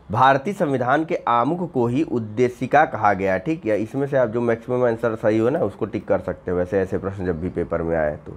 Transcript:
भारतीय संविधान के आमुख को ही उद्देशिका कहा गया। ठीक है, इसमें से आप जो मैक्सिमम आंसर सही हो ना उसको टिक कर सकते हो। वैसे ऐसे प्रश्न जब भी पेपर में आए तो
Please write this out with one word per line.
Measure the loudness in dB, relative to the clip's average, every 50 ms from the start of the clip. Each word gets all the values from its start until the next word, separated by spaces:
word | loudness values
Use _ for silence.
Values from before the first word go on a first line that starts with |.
| -10 -4
भारतीय | 2 4 6 6 6 4 0 -4 -2
संविधान | -2 0 0 0 0 2 2 2 2 2
के | -2 -4 -2 0 2
आमुख | 2 4 2 2 0 -2 -4 -4
को | 0 0 0
ही | 2 2 0 0
उद्देशिका | 0 -2 -4 -4 -4 0 0 0 0 0 -4 -2 2 4 4 4
कहा | 2 0 2 2 2
गया। | 2 4 2 0 0 0
ठीक | 0 -4 -6 -4 -2
है, | -2 0 0
इसमें | -2 -4 -2 -4 -2
से | 0 2
आप | 0 0 2
जो | 0 -2
मैक्सिमम | 0 0 0 -2 -2 -4 -2 0 2
आंसर | 0 0 0 -2 -2 -2
सही | 0 0 2 2 4
हो | 2 2
ना | 2 0
उसको | -2 -2 -2 -6 -6
टिक | -6 -6 -8 -2 0
कर | 0 0
सकते | 0 -4 -8 -6 -6 -4
हो। | -2
वैसे | -2 -2 0 0 -2
ऐसे | 0 0 -4 -6
प्रश्न | -6 -6 -6 -4 -4
जब | -2 -2 -2
भी | -4 -4
पेपर | -4 -4 -4 -2 -2 -2
में | -2 0 0
आए | 0 0 0 -2 -6
तो | -12 -16 -16